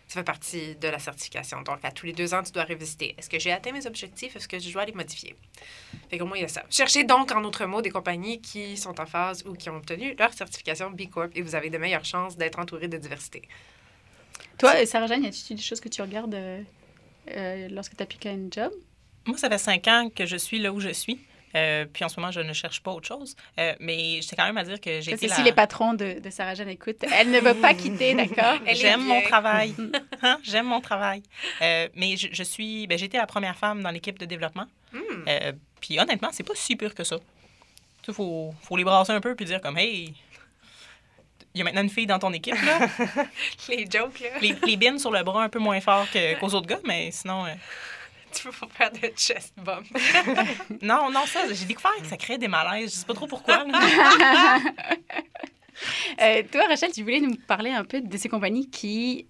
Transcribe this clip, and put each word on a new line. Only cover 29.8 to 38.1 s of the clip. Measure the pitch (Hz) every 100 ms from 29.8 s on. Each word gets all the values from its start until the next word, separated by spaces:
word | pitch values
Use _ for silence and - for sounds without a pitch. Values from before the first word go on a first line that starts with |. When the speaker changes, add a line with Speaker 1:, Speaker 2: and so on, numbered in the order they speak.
| 226 285
Speaker 2:
<laughs> | 285 254
Speaker 3:
Hein ? | 247 294
J'aime | 247 214 247
mon | 233
travail. | - 202 202 196 - - - -
Euh, | 165 165 165
mais | 180 190 185
je, | 196
je | 170
suis... | 180 - 220 220 208
Ben, | 170
j'ai | 196
été | 254
la | 214
première | 208 190 175
femme | 208 208
dans | 185
l'équipe | 170 202 190
de |
développement. | 170 175 160 175 208 _ _
Speaker 1:
Hmm. | 240 427 196 156
Speaker 3:
Euh, | 147 143 139 - -
puis | - 156
honnêtement, | 254 214 226
c'est | - -
pas | 415
si | - 240
pire | 208
que | -
ça. | 170 165
Tu | - _ _ _ _ - _ _
sais, | -